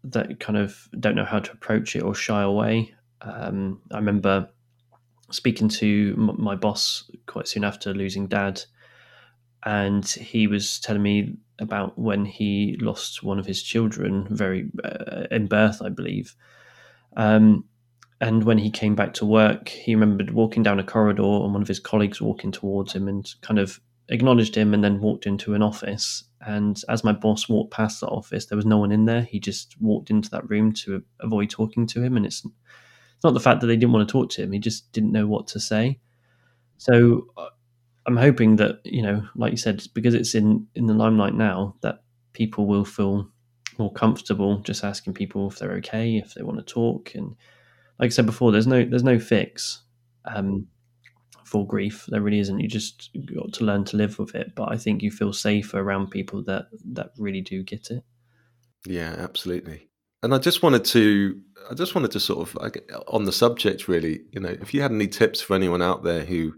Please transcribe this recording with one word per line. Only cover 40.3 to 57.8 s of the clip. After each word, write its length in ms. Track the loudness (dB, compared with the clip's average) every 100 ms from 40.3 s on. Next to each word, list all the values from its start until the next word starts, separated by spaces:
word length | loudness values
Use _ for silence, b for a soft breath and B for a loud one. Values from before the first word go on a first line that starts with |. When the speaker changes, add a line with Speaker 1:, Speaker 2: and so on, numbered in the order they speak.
| 2
Speaker 1:
in, 320 | 4 2 0 -2
in 100 | 0
the 80 |
limelight 400 | 4 4 4 2
now, 420 | 0 0 0 -4 -4
that 220 | -6 -6 _ _ _
people 340 | -4 -4 0 2
will 180 | 2 0
feel 420 | -2 0 0 -4 _ _ _ -14 -4
more 120 | -4
comfortable 680 | 2 2 2 -4 -2 0 0
just 240 | -4 -6
asking 320 | -6 -8 -10 -8
people 340 | -6 -4 -6
if 80 | -6
they're 200 | -8 -8
okay, 400 | -6 -4 0 -2
if 180 | -4 -12
they 80 |
want 160 | -8 -8
to 40 | -6
talk. 420 | 0 0 -2 -8 -12
And 200 | -12 -14 b b b b b -2
like 80 | 0
I 40 |
said 180 | 2 2
before, 240 | 4 4
there's 160 | 4 4
no, 180 | 4 4
there's 180 | 2
no 140 | 4 2
fix, 640 | 2 0 0 -8 -10 -10 _ _ _ _ -12
um, 420 | -6 -4 -4 -8 _ _ _ _ _ _ _ -4
for 200 | -2 -2
grief. 400 | -4 -4 -8 -6
There 140 | -2
really 160 | 0 0
isn't. 220 | 0 -2
You 80 | -4
just 420 | -4 -8 -14 -16 -14 -12
got 200 | -10 -10
to 100 | -2
learn 220 | 0 0 -2
to 120 | -2
live 220 | -2 -4
with 160 | -8 -8
it. 180 | -10
But 180 | -8 -6
I 60 | -4
think 240 | -2 -2
you 80 | -4
feel 240 | -4 -4
safer 460 | -2 -2 -2 -2 -6
around 320 | -4 -4 -4
people 320 | -6 -8 -8
that, 240 | -6 -6 -8 -18 -14
that 160 | -12 -12 -10
really 240 | -8 -8
do 220 | -8 -10
get 260 | -10 -14